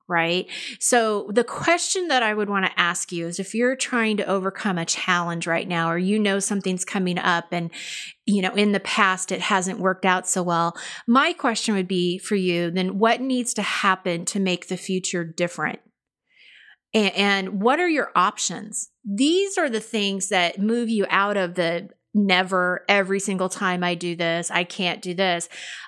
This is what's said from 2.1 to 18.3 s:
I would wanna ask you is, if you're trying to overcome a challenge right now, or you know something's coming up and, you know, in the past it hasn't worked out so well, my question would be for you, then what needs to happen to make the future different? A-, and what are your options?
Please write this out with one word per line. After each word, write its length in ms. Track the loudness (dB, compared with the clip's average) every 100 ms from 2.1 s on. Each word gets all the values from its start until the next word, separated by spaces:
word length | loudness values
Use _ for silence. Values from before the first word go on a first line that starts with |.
| 2
I 100 | 2
would 160 | 0 0
wanna 220 | 2 0 2
ask 340 | 0 0 -4
you 160 | -6 -4
is, 120 | -6
if 140 | -6
you're 220 | 0 0 0
trying 420 | -2 0 0 0
to 80 | 0
overcome 540 | 0 0 -2 -2 -2
a 60 | -2
challenge 600 | -2 0 0 0 -2 0
right 220 | -2 0
now, 240 | 0 0
or 80 | 2
you 180 | 2 2
know 220 | 2 0
something's 440 | 0 -2 -2 -4
coming 360 | -4 -2 0 0
up 300 | 2 0 0
and, 180 | -4 -4 -8 -12 -12 -12 -10 0
you 160 | 2
know, 100 | 2 2
in 160 | 2
the 80 | 2
past 520 | 0 2 2 2 -4
it 100 | -4
hasn't 380 | 0 0 0 0
worked 240 | 0 2 2
out 220 | 2 0
so 140 | -2
well, 340 | 0 2 0 -2 -12 -8 2
my 240 | 4 4
question 440 | 0 -2 -2 0 0
would 120 | 0
be 300 | 0 0 -2
for 180 | -2 0
you, 360 | 2 0 0
then 260 | 0 -2 2
what 240 | 2 2
needs 320 | 0 -2 -2 -4
to 60 |
happen 640 | -4 0 0 2 0 -2 -2
to 140 | 0
make 280 | 0 0 -4
the 100 | -8
future 460 | -2 -2 -2 -4
different? 540 | -4 -2 -4 -2 -6 -6 _ _ _ _ _ _ -20 -20 -20 -20 _ 2
A-, 160 | 2
and 500 | 2 2 2 -2 0
what 180 | 2 4
are 100 | 2
your 220 | 2 0 2
options? 760 | 2